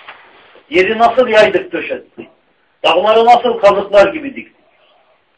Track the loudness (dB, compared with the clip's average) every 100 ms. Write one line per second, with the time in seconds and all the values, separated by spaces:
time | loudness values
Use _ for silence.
0 | -20 -20 _ _ _ _ _ -2 -2 0
1 | 0 0 0 2 2 0 -6 -10 -10 -12
2 | -14 -20 -20 _ _ _ _ _ -2 0
3 | 2 2 4 2 0 0 0 0 0 2
4 | 2 -2 -12 -14 -18 _ _ _ _ _
5 | _ _ _